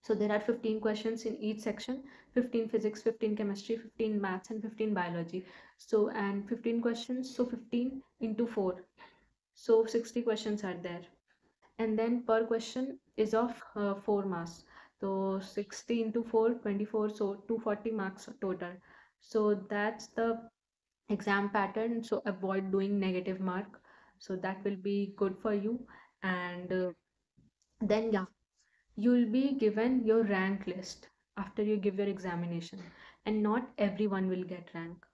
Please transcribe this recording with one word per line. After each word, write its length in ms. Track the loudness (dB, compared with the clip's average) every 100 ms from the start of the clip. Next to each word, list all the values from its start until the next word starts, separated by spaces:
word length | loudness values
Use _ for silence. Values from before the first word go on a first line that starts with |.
So 120 | 0 2
there 160 | 4
are 80 | 2
fifteen 400 | 2 0 0 0
questions 440 | 0 0 -2 -2 -4
in 120 | -4
each 220 | -4 -2
section, 420 | -4 -6 -6 -8 -8 -20 -2
fifteen 340 | 0 2 0 0
physics, 340 | 0 0 0
fifteen 320 | -2 0 0 0
chemistry, 420 | -2 -4 -4 -4
fifteen 420 | -6 -4 0 0
maths, 300 | 0 -4 -4
and 120 | -8
fifteen 320 | -6 -2 0 2
biology. 500 | 0 -2 -4 -6 -8 -20 -20 _
So, 320 | 0 4 4
and 380 | 2 -2 -2 -2
fifteen 320 | -4 0 0
questions, 520 | 0 -2 -4 -4 -4 -2
so 100 | -2
fifteen 560 | -2 -4 -2 -2 -4 -14 _
into 280 | -4 0 0
four. 360 | 0 0 -2 -10 _ -20 _ _ _ _
So 320 | -14 6 6 6
sixty 380 | 2 0 -2
questions 400 | 0 0 0 -2
are 120 | -4 -6
there. 200 | -6 -8 -12 _ _ _ _ _ _ -2
And 200 | 0 2
then 260 | 2 2
per 220 | 4 4 4
question 520 | 0 -2 -4 -4 -6 _ 0
is 200 | 2 4
of, 280 | 2 -2 -10 -2
uh, 180 | -2
four 320 | -2 0 0 2
marks. 380 | -2 -6 -12 -20 -20 -20 _
So 400 | -4 0 0 -2
sixty 640 | -4 -6 -6 -10 -2 0
into 220 | 2 0
four, 320 | 2 4 4 2
twenty-four, 540 | 0 -2 0 0 0
so 340 | 0 -2 -2 -2
two 120 | -2
forty 320 | 0 -2 -2
marks 360 | -2 -4 -6 -16 -6
total. 320 | -4 -2 -6 -10 -18 -20 -20 _
So 340 | -2 2 4 2 0
that's 380 | 0 0 -2 -8
the 320 | 0 0 0 -6 _ _ _ _ _ _
exam 400 | -2 2 2 2
pattern. 520 | 0 0 0 -2 -2
So 200 | -2 -2 -2
avoid 460 | -2 0 0 2
doing 280 | 0 2 2
negative 400 | 2 0 -2 -2
mark. 400 | -2 -2 -6 -12 -20 -20 -20 _
So 180 | -8 -4
that 260 | -4 -2
will 140 | -4 -2
be 360 | -2 0 -2 0
good 200 | -2 0
for 100 | 0
you. 260 | 0 0 -4 -8 -20 -20 _
And, 480 | -2 -2 -4 -8 -4
uh, 180 | -2 -2 -4 _ _ _ _ _ _ _ _
then, 300 | 0 2 2
yeah, 140 | 0 -2 _ _ _ _ _ _ 0
you 140 | 4
will 140 | 6 6
be 280 | 4 2
given 520 | 2 2 4 2 2 4
your 180 | 4
rank 440 | 4 2 2 0 -4
list 400 | -6 -8 -14 -18 _ _ -10
after 260 | -8 -2
you 140 | 0 2
give 200 | 0 0
your 100 | -2
examination, 720 | -2 -4 -4 -2 -4 -6 -12 -16 -18 -20 -10 -2
and 160 | 2
not 260 | 4 2 0 0
everyone 520 | 0 2 0 2 0
will 140 | -2
get 260 | -4 -8 -10 -10
rank. 300 | -10 -12 -20